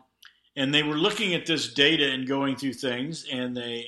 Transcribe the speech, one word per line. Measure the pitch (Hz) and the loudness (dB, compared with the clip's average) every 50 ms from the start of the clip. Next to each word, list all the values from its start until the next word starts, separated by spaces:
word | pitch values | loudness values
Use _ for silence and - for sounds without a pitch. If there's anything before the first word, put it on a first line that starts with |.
| _ _ _ _ - - _ _ _ _ _ | _ _ _ _ -20 -20 _ _ _ _ _
and | 143 135 139 147 | -2 0 2 4
they | 151 151 | 2 2
were | 151 151 | 2 2
looking | 151 175 208 208 220 214 185 175 | 2 2 2 2 0 0 0 0
at | 156 - | -2 0
this | 170 160 135 120 117 - | -2 -2 -2 -2 -2 2
data | 143 139 151 165 151 143 135 | 4 4 6 6 4 2 2
and | 131 131 131 | 0 -2 -2
going | 127 139 139 139 135 131 | -2 0 0 0 0 -2
through | 127 139 135 120 | -2 -4 -6 -4
things, | - - 127 120 123 135 160 165 - - 151 | -4 -4 -2 -2 -2 -4 -6 -6 -8 -8 -6
and | 135 127 127 123 123 | -6 -4 -4 -4 -6
they, | 123 120 120 117 117 117 | -6 -6 -6 -6 -8 -8